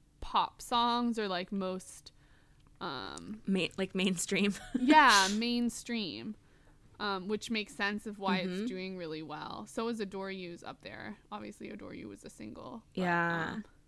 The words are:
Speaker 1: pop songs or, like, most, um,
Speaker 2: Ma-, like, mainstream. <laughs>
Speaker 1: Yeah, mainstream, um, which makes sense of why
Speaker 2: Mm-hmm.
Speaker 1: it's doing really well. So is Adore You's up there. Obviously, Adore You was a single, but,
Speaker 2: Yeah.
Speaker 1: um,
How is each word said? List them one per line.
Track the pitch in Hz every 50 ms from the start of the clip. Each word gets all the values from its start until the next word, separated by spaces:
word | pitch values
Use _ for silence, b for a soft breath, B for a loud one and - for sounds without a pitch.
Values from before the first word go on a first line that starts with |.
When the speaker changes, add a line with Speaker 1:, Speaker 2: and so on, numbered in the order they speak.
| _ _ _ _
Speaker 1:
pop | - - - 202 175 - - -
songs | - - 247 240 233 240 240 240 240 240 226 226
or, | 214 196
like, | 185 175 190 -
most, | 202 196 190 185 185 185 - - - - - - b b b b b b b b b b b b - -
um, | - 175 139 127 98 85 71 82 85 - 214 220 - -
Speaker 2:
Ma-, | 190 190 190 - - -
like, | 190 190 -
mainstream. | 190 185 202 185 175 - - 196 175 202 202 190 - - -
<laughs> | - 254
Speaker 1:
Yeah, | 254 262 302 311 294 254 214 196 190 190 208
mainstream, | 214 233 240 240 240 240 233 - - - - 240 226 208 160 98 107 117 - 214 - b b b b b b b b b b - -
um, | - 208 196 190 180 202
which | 214 208 - -
makes | 226 214 208 - -
sense | - 202 202 208 208 -
of | 220 202 202
why | 196 190 190 185
Speaker 2:
Mm-hmm. | 180 185 180 190
Speaker 1:
it's | 220 247
doing | 185 185 185 190 190 180
really | 170 156 156 156
well. | 160 151 151 151 - - - - 214 -
So | - 240 226 233
is | 240 220
Adore | 208 190 202 190 190 190
You's | 190 190 180 170 170 - -
up | - - -
there. | - 190 208 - - 220 208 - - -
Obviously, | 208 208 214 208 208 - - -
Adore | 214 - 98 95 -
You | - - 101
was | 101 - -
a | -
single, | - - 208 107 - - - - - 226 - - -
but, | 185
Speaker 2:
Yeah. | 180 180 175 170 170 170 170 165 160 165 -
Speaker 1:
um, | 220 208 - - - -